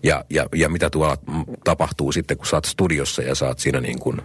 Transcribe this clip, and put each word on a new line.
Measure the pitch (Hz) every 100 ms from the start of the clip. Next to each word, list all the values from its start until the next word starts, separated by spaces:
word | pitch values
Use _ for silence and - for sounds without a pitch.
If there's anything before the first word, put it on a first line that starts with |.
Ja, | 80 71 -
ja, | 76 69
ja | 80 80
mitä | 82 80
tuolla | 78 76 67 - 80 71 -
tapahtuu | - 82 78 - 71
sitten, | 80 - 69
kun |
sä | - 76
oot |
studiossa | - - 92 73 69 -
ja | 65
sä | 67 65
oot | 64
siinä | 71 65
niin | 62 62
kuin | - -